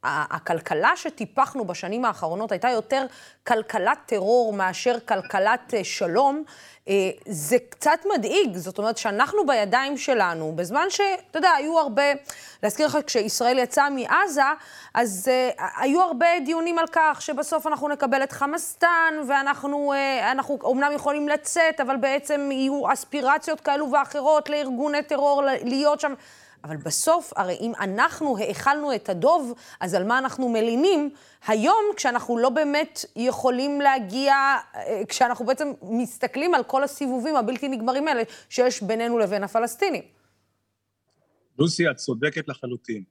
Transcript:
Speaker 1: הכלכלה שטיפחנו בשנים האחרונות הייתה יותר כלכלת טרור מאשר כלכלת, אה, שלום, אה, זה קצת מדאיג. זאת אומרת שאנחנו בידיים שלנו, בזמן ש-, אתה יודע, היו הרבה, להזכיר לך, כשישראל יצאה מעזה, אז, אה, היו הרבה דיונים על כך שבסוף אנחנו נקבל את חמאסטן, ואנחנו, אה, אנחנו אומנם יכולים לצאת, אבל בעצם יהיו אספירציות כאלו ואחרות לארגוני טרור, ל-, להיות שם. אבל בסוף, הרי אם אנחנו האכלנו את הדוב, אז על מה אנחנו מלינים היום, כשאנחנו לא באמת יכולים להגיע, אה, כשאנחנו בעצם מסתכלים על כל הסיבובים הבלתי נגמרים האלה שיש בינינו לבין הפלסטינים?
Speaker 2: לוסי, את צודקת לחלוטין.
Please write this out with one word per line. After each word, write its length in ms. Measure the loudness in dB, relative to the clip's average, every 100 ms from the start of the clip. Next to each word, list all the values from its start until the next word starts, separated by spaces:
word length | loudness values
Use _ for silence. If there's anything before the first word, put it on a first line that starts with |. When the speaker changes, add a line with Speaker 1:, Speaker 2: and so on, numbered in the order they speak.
Speaker 1:
הכלכלה 920 | -2 -2 -4 -6 -4 -4 -2 0 2 0
שטיפחנו 680 | -4 -8 -6 0 0 0
בשנים 400 | -6 -6 -6 -2
האחרונות 480 | -2 -2 -4 -4 -4
הייתה 160 | -2 0
יותר 380 | 0 0 -2 -2 -8 -20 _ -2
כלכלת 520 | -2 0 -2 0 0 -2
טרור 460 | -2 4 4 2
מאשר 440 | 0 -2 0 -2 -2 -2
כלכלת, 680 | -4 0 0 2 2 0
אה, 100 | -4
שלום, 600 | -4 -4 0 4 2 2 -8 -16 -20 -20 -2
אה, 220 | 0 0 -4 -8
זה 300 | -8 0 0 0
קצת 300 | -2 2 2 2
מדאיג. 420 | 0 0 2 0 -2
זאת 220 | -8 -4
אומרת 180 | -2 -2
שאנחנו 500 | -4 0 2 2 2
בידיים 520 | 2 4 2 0 -4
שלנו, 540 | 0 2 2 0 -4 -4
בזמן 300 | -2 0 0
ש-, 120 | 0 0 0 -4
אתה 80 | 2
יודע, 120 | 4
היו 280 | 4 2 0
הרבה, 240 | 2 2 2 0 -6 -18 -18 -4
להזכיר 240 | -4 0 0
לך, 120 | 0 0
כשישראל 520 | -2 -2 0 2 2
יצאה 320 | 2 2 2
מעזה, 520 | 0 0 2 2 2 2 2 -8 -20 -6
אז, 340 | -2 0 0 0
אה, 400 | 2 2 -2 -6 -2
היו 220 | 2 4
הרבה 240 | 2 4 2 2
דיונים 340 | 0 -2 0 0
על 80 | 0
כך 300 | 2 2 2
שבסוף 440 | -4 -6 -2 -2 -2
אנחנו 220 | -2 -2
נקבל 340 | -2 0 0
את 100 | -2
חמאסטן, 840 | -2 -4 -4 -6 2 2 4 2 0 0
ואנחנו, 640 | 0 0 -2 -2 -2 0
אה, 400 | 0 0 0 0
אנחנו 260 | -2 -2 -2
אומנם 300 | 0 2 2
יכולים 340 | 0 -2 -2 0
לצאת, 520 | -2 -2 2 2 2
אבל 160 | -2 0
בעצם 520 | 0 0 0 -2 -2
יהיו 400 | 0 0 0 0
אספירציות 680 | 0 -2 -2 2 0 0 -4
כאלו 320 | -2 0 2
ואחרות 560 | 0 0 0 2 2 2
לארגוני 540 | -4 -2 -2 -2 -2
טרור, 400 | -2 0 2 2
ל-, 260 | 2 0 -2
להיות 320 | 0 2 2
שם. 140 | -2 -6 -16 -20 -20 _
אבל 120 | -12 -8
בסוף, 560 | -4 -2 2 0 0 -4
הרי 200 | -4 -2
אם 120 | -6 -4
אנחנו 580 | -4 0 0 0 -4 -2
האכלנו 560 | -4 -2 0 0 0
את 140 | -4 -4
הדוב, 440 | 0 2 2 0 -10 -16 -10
אז 140 | -2
על 100 | -2
מה 140 | 2 0
אנחנו 300 | 0 -4 -2
מלינים 640 | 0 0 2 2 2 0 -8 -20 _ -2
היום, 380 | 2 4 4 2 0
כשאנחנו 420 | -2 -2 -2 0
לא 100 | 2
באמת 560 | 2 0 0 -2 -6 -12 -4
יכולים 640 | -2 0 0 0 -2 2
להגיע, 540 | 2 2 -2 -2 2 4 4 0 -2
אה, 280 | -12 -6 -4 -4
כשאנחנו 380 | 0 0 0 -2
בעצם 260 | -2 -2 -6
מסתכלים 720 | -6 -4 -4 -4 -6 -2 2
על 80 | 2
כל 220 | 2 0
הסיבובים 520 | -2 -4 -4 -2 0 0
הבלתי 320 | 0 -4 -4
נגמרים 400 | -4 -2 0 0
האלה 140 | -2 -2 -8 -12
שיש 340 | 0 0 0
בינינו 360 | -4 -2 0 0
לבין 260 | 0 -2
הפלסטינים? 580 | -2 -2 -2 -2 -2 -2 -8 _ _ _ _ _ _ _ _ _ _ _ _ _ _ 0
Speaker 2:
לוסי, 320 | 0 2 0
את 60 | 0
צודקת 520 | -6 -2 -2 -4 -8
לחלוטין. 560 | -10 -8 -10 -8 -10 -10